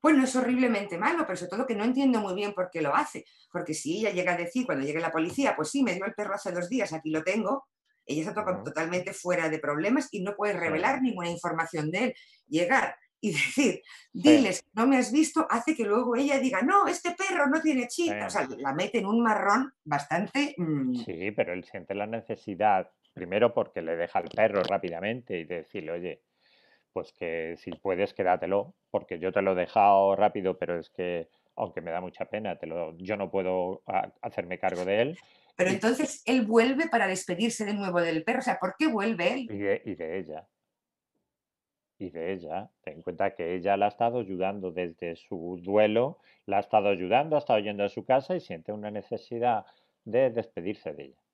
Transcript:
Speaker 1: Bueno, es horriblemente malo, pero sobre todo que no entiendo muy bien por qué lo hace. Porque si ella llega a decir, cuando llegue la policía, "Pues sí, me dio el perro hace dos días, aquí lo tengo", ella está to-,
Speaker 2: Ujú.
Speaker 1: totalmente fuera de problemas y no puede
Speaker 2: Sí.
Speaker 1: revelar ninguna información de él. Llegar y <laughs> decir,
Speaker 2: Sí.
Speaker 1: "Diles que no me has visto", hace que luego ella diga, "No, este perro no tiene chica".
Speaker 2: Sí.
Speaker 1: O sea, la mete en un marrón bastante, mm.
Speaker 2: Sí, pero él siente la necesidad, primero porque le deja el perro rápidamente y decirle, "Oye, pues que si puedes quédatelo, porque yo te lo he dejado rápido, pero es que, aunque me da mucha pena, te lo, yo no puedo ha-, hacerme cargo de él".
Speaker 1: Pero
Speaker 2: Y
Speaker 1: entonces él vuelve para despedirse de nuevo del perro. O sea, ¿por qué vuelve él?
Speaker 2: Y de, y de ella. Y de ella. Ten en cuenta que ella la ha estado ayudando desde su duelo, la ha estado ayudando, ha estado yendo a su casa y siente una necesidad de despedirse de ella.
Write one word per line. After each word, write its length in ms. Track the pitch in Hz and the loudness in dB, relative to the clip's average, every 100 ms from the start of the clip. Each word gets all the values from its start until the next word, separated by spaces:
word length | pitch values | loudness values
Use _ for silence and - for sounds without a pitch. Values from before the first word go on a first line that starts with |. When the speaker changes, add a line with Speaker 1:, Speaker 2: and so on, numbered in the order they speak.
Speaker 1:
Bueno, 220 | 302 294 | 6 6
es 120 | 254 254 | 4 2
horriblemente 600 | 247 254 247 208 202 175 | 2 4 4 2 -2 -2
malo, 240 | 233 339 294 | 0 0 -2
pero 100 | 180 | -4
sobre 140 | - | -6
todo 160 | 202 262 | -4 -2
que 100 | 208 | 0
no 80 | |
entiendo 360 | 226 254 277 233 | 0 4 4 4
muy 140 | 196 180 | 0 -2
bien 180 | 208 | -4
por 160 | 202 180 | -4 -4
qué 120 | 165 | -2
lo 140 | 147 147 | 0 2
hace. 300 | 202 - - _ _ | 0 -8 -16 _ _
Porque 220 | 175 156 | -8 -6
si 240 | 156 139 185 | -6 -4 0
ella 120 | 214 | 0
llega 220 | 180 180 | 0 0
a 40 | 175 | 0
decir, 280 | 170 254 240 | -2 -4 -2
cuando 200 | 143 139 | -2 -2
llegue 140 | 151 | -2
la 120 | 165 | -2
policía, 440 | 165 170 - 254 - | -2 -2 0 0 0
"Pues 140 | - | -2
sí, 100 | 277 | 0
me 120 | 240 180 | 0 0
dio 100 | 202 | -4
el 80 | |
perro 220 | 208 208 202 | -6 -6 -4
hace 160 | 196 | -4
dos 180 | 175 180 | -4 -2
días, 240 | 254 202 | -2 -2
aquí 160 | 156 156 | -4 -4
lo 140 | 156 | -2
tengo", 420 | 160 208 196 277 - _ _ _ - | 0 -2 -2 -4 -6 _ _ _ -6
ella 160 | 143 | -4
está 120 | 165 208 | -2 -4
to-, 100 | 202 | -4
Speaker 2:
Ujú. 180 | 135 | -4
Speaker 1:
totalmente 500 | 120 156 165 180 185 | -4 -4 -2 -2 -4
fuera 360 | 196 180 170 160 | -8 -2 0 0
de 80 | 156 | -2
problemas 480 | 151 147 190 277 269 | -2 -2 2 0 0
y 100 | 208 | -6
no 140 | 185 202 | -6 -2
puede 180 | 208 185 | -2 -2
Speaker 2:
Sí. 80 | 165 | -2
Speaker 1:
revelar 280 | 156 214 277 | 0 0 2
ninguna 280 | 254 185 - | 0 0 -4
información 600 | - 175 165 165 160 151 | -4 -4 -4 -4 -2 -2
de 120 | 185 240 | 0 -2
él. 80 | - - _ _ | -4 -20 _ _
Llegar 480 | 156 175 - - - _ _ | 0 4 2 2 -6 _ _
y 120 | 214 | -4
<laughs> 20 | |
decir, 480 | 151 - - 254 - - - - 196 | 0 0 4 2 2 -10 -20 -12 4
Speaker 2:
Sí. 80 | 254 | 8
Speaker 1:
"Diles 300 | 302 214 180 | 8 6 0
que 80 | _ | _
no 120 | 208 262 | 0 4
me 120 | 262 | 4
has 140 | 240 | 4
visto", 360 | 285 311 320 - | 2 2 2 2
hace 260 | 233 311 311 | 0 0 0
que 100 | 208 | 2
luego 300 | 214 240 240 | 2 2 0
ella 220 | 277 269 | 2 2
diga, 220 | 262 190 | 2 2
"No, 260 | 254 403 403 | 4 4 4
este 280 | 359 349 349 | 0 -4 -4
perro 320 | 392 359 285 | -2 2 2
no 120 | 311 | 2
tiene 260 | 311 262 233 | 2 0 -2
chica". 400 | - 339 - 190 | -2 -2 -2 -2
Speaker 2:
Sí. 0 | |
Speaker 1:
O 20 | |
sea, 180 | 196 135 - | -2 -4 -4
la 160 | 139 147 | -4 -2
mete 240 | 196 233 | 0 0
en 80 | 190 | 2
un 160 | 226 | 2
marrón 500 | 233 214 196 214 269 _ | 4 2 2 2 0 _
bastante, 720 | - 143 - 165 208 269 294 285 | -4 -4 0 -2 -2 -2 -2 -2
mm. 440 | 165 147 127 123 117 | -2 0 0 -2 -6
Speaker 2:
Sí, 260 | 82 95 | -6 -4
pero 220 | 104 85 | -2 -2
él 100 | 90 - | -2 -8
siente 280 | 98 - 98 | -14 -8 -6
la 120 | 104 | -4
necesidad, 840 | 113 107 107 - 87 107 95 90 _ _ | -6 -8 -10 -8 0 4 4 0 _ _
primero 400 | - 90 98 120 | -12 -2 4 4
porque 280 | - 101 - | 2 -2 -4
le 140 | 82 82 | -4 -2
deja 240 | 87 - | -2 -2
el 120 | 85 | -4
perro 320 | 107 110 101 | 2 2 2
rápidamente 760 | 85 98 92 82 98 123 120 90 | 0 -2 -2 -4 -4 -6 -6 -8
y 40 | 80 | -6
decirle, 460 | 87 78 101 78 | -8 -8 -10 -6
"Oye, 320 | 85 87 73 _ _ _ _ _ _ _ | -6 -6 -10 _ _ _ _ _ _ _
pues 200 | 95 85 | -8 -8
que 420 | _ 85 82 82 85 | _ -6 -4 -6 -8
si 160 | - | -10
puedes 400 | 78 98 90 98 | -8 -2 0 0
quédatelo, 640 | - 92 90 85 98 101 _ _ | 0 2 2 2 0 -2 _ _
porque 280 | 104 - 87 | -6 -4 -6
yo 140 | 92 | -2
te 80 | 98 | 0
lo 120 | 98 | 2
he 20 | 92 | 0
dejado 600 | 87 113 101 98 98 98 | 2 6 8 8 6 4
rápido, 420 | 104 107 95 90 | 2 2 -2 -2
pero 200 | 82 87 | -4 -4
es 100 | - | -6
que, 380 | - 90 87 82 _ _ - | -8 -4 -4 -8 _ _ -8
aunque 260 | 110 - | -6 -6
me 100 | 82 | -6
da 100 | 85 | -6
mucha 240 | 90 - - | -8 -10 -8
pena, 280 | 107 107 85 | -6 -6 -8
te 80 | 80 | -8
lo, 300 | 82 80 82 | -6 -6 -8
yo 200 | 92 104 | -6 -4
no 140 | 95 | -2
puedo 520 | 98 92 92 90 92 - | -2 0 -2 -2 -6 -4
ha-, 260 | 98 101 _ | -4 -4 _
hacerme 380 | 120 - 90 90 | -8 -8 -8 -4
cargo 260 | 92 87 90 | -4 -2 0
de 160 | 104 | 2
él". 180 | 127 175 _ _ _ - | 0 -2 _ _ _ -2
Speaker 1:
Pero 120 | 185 | 0
Speaker 2:
Y 20 | |
Speaker 1:
entonces 500 | 190 220 254 294 - - | 2 0 0 -2 -4 0
él 200 | 262 214 | 0 4
vuelve 420 | 226 240 269 330 | 4 4 2 0
para 200 | 233 190 | 0 0
despedirse 580 | 185 - 175 226 - 208 | -2 -4 -2 -2 -2 -4
de 80 | |
nuevo 260 | 202 196 175 | -2 0 0
del 220 | 170 160 | 0 0
perro. 160 | 160 262 | -2 -2
O 20 | |
sea, 160 | 247 180 | -2 -2
¿por 160 | 185 - | -4 0
qué 100 | 311 | 0
vuelve 460 | 220 208 185 175 | 2 0 0 0
él? 160 | 262 226 | 0 -6
Speaker 2:
Y 80 | 101 | -4
de, 240 | 101 - - | 0 0 -2
y 100 | 90 | -8
de 240 | 80 92 | -6 -6
ella. 280 | 80 76 - _ _ _ _ _ _ _ _ _ _ _ _ _ _ _ | -8 -12 -14 _ _ _ _ _ _ _ _ _ _ _ _ _ _ _
Y 120 | 92 | -10
de 220 | 82 82 | -6 -6
ella. 400 | 95 80 87 110 _ | -6 -6 -8 -10 _
Ten 100 | - 76 | -16 -12
en 60 | |
cuenta 340 | 87 87 98 - | -12 -2 -2 -2
que 180 | 85 | -4
ella 220 | 90 90 101 | -2 2 4
la 120 | 104 | 2
ha 20 | |
estado 300 | - 117 123 | 2 0 0
ayudando 520 | 98 92 92 101 92 | -4 -2 -2 -2 -6
desde 460 | 85 87 82 87 82 | -4 -6 -6 -8 -8
su 420 | _ 92 85 90 | _ -8 -8 -8
duelo, 580 | 90 104 107 110 127 175 _ _ - | 0 4 6 6 2 -2 _ _ -2
la 100 | 101 | -2
ha 20 | |
estado 260 | - 110 101 | 2 2 4
ayudando, 480 | 95 90 117 156 180 | 0 2 2 2 -2
ha 40 | |
estado 200 | - 110 | 2 2
yendo 240 | 104 101 | 2 -2
a 60 | 101 | -2
su 160 | - 117 | -2 2
casa 280 | 131 135 | 2 2
y 60 | - | -6
siente 320 | - 85 80 | -6 -12 -8
una 200 | 107 104 | -8 -6
necesidad 760 | 107 - 110 - 117 120 110 - _ _ _ - | -8 -8 -10 -8 -2 0 0 -4 _ _ _ -2
de 240 | 113 131 | 2 2
despedirse 640 | 110 - - 87 101 - | 0 -6 -6 -6 -6 -10
de 100 | 73 69 | -10 -14
ella. 140 | _ _ | _ _